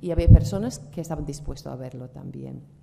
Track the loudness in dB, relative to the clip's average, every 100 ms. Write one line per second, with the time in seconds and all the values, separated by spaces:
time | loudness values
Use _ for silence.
0 | -4 4 8 8 8 -2 -4 -8 -10 -10
1 | -6 -6 -6 -8 -10 -10 -10 -10 -10 -12
2 | -14 -14 -12 -12 -12 -12 -16 -20